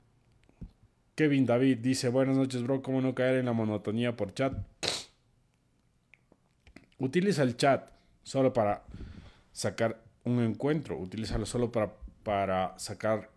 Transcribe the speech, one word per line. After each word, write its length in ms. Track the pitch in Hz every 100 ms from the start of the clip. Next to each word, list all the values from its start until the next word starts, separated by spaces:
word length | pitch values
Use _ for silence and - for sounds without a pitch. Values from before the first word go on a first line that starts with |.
| _ _ _ _ _ - - _ _ _ _ -
Kevin 260 | 156 139 117
David 340 | 120 135 117
dice, 280 | 123 131 127
"Buenas 300 | 127 135 135
noches, 260 | 131 127
bro. 180 | 120 135
¿Cómo 200 | 135 131
no 120 | 131
caer 260 | 120 127 131
en 60 | 123
la 60 |
monotonía 640 | 117 110 104 107 110 120 113
por 180 | 101
chat?" 200 | - 135 - - - - - - _ _ _ _ _ _ _ _ _ _ _ _ _ _ _ - - _ -
Utiliza 460 | 131 180 202 151
el 140 | 131 120
chat 340 | 139 127 - - _ _
solo 300 | - 135 131
para 300 | 123 104 101 - - - - - - _
sacar 500 | - 107 - 113 - - _
un 180 | 120 123
encuentro. 560 | 113 107 139 156 - 78
Utilízalo 480 | 92 107 107 - 104
solo 260 | 120 120
para, 180 | 113 101 - - -
para 500 | 110 101 98 92 92 -
sacar 520 | - 98 107 107 -